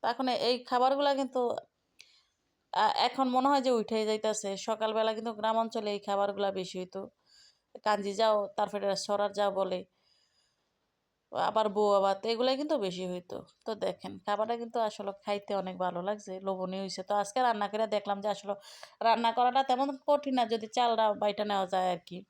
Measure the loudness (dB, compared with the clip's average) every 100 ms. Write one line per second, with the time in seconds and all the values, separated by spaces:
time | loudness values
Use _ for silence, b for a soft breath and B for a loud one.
0 | -2 -2 0 2 2 0 0 2 4 4
1 | 2 2 0 0 0 -2 -8 _ _ _
2 | b b b b _ _ _ 0 2 2
3 | 0 0 0 2 4 2 4 2 2 -2
4 | 0 0 0 -2 -4 -6 -4 -2 0 0
5 | 0 -2 -6 -4 0 0 0 -2 -4 -4
6 | -2 0 0 0 -2 -2 -6 -8 -8 -10
7 | -12 _ b b b b b -6 0 0
8 | 0 0 2 2 0 -2 -2 0 -2 -2
9 | -2 0 0 0 0 2 -2 -2 -6 _
10 | _ _ _ _ _ _ _ _ _ _
11 | _ _ _ -2 0 2 0 2 4 4
12 | 4 0 -2 0 2 0 0 0 -2 -4
13 | -6 -6 -8 -12 -12 _ -10 -4 -4 -4
14 | -10 -10 -4 -2 -2 -4 -4 -2 -2 -2
15 | -8 -8 -4 -4 -2 -4 -4 -2 -2 -2
16 | -4 -4 -6 -8 -4 -4 -4 -4 -6 -8
17 | -2 0 0 2 2 2 0 0 0 0
18 | -2 -2 -2 -4 -4 -8 B B B B
19 | 2 4 2 4 4 4 2 2 2 -2
20 | 2 2 2 0 2 0 -2 0 2 4
21 | 2 2 0 0 -2 0 0 2 0 -2
22 | -6 -16 -16